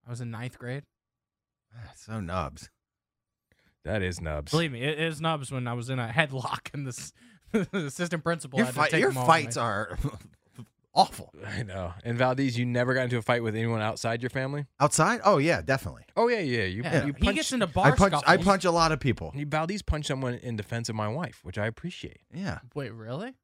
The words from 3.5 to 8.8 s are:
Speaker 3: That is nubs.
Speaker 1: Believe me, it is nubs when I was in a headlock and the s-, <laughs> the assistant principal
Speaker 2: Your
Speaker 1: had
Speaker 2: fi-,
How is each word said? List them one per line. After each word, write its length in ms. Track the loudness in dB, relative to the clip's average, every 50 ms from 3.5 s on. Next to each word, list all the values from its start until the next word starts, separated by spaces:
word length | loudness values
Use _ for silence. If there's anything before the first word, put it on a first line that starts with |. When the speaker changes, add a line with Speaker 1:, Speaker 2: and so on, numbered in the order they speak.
| _ _ _ _ _ _ _
Speaker 3:
That 180 | -4 -2 -2
is 180 | -2 -2 -4 -4
nubs. 320 | -6 -4 -4 -4 -4 -2
Speaker 1:
Believe 200 | -2 0 0 -2
me, 100 | -4 -4
it 160 | -4 -4 -2 -2
is 200 | -4 -4 -4 -2
nubs 280 | -2 -2 -2 -2 -4 -6
when 160 | -6 -6 -4
I 60 | -4
was 160 | -6 -6 -6 -4
in 80 | -4 -4
a 80 | -4 -2
headlock 600 | 2 2 2 2 0 -6 -4 -4 -6 -6 _ -10 -10
and 120 | -8 -8
the 40 | -8
s-, 220 | -8 -10 -12 -14 _ _ -20 -20
<laughs> 200 | -20 -20 _ -2
the 340 | 0 0 0 0 -2 -4 -4
assistant 360 | -4 -4 -4 -4 -2 -2 -2
principal 360 | 0 0 -2 -2 -4 -4 2 2
Speaker 2:
Your 80 | 2
Speaker 1:
had 80 | 2 2
Speaker 2:
fi-, 100 | 2